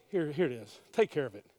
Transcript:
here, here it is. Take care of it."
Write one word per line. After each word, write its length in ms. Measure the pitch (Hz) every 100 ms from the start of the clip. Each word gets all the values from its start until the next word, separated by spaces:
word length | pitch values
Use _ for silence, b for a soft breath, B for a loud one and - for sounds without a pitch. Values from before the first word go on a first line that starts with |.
| _
here, 220 | 190 151
here 140 | 143 170
it 60 |
is. 280 | 120 107 - -
Take 200 | - 143
care 140 | 151 131
of 100 | 101
it." 80 | -